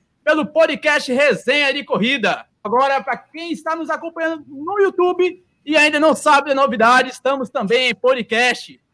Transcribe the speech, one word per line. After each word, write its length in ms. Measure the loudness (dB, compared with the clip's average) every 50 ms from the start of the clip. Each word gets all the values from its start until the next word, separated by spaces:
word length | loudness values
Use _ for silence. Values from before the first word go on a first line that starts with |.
| _ _ _ _ _
pelo 220 | 0 0 0 -2
podcast 640 | -2 0 2 2 2 0 -2 -2 0 0 0 -2 -2
Resenha 640 | 0 0 2 2 0 0 -2 -2 0 0 0 0 -2
de 100 | -4 -6
Corrida! 640 | -4 -4 -2 0 0 0 0 0 -2 -2 -4 -8 _ _ _ -6
Agora, 380 | -2 0 0 2 2 0 -2
para 160 | -4 -6 -8 -8
quem 340 | -10 _ -16 -14 -10 -10
está 240 | -10 -8 -6 -6 -6
nos 140 | -6 -6 -6
acompanhando 560 | -8 -8 -8 -10 -8 -6 -6 -6 -6 -8 -12 -16
no 320 | -16 -12 -10 -6 -2 0
YouTube 640 | 0 0 2 0 0 0 2 0 0 -2 -2 -6 _ _ _ _ _
e 100 | 0 2
ainda 240 | 2 4 4 2 2
não 140 | 2 2 2
sabe 360 | 2 2 4 4 4 2 0
da 60 | 0
novidade, 540 | 0 0 0 2 2 4 4 6 4 4 0
estamos 400 | -4 -4 -2 -2 -2 -2 -4 -6
também 400 | -6 -6 -2 0 0 2 2 0
em 60 | -2
podcast, 840 | 0 0 0 0 0 -2 -2 0 0 2 0 0 -2 -8 -16 -20 _ _ _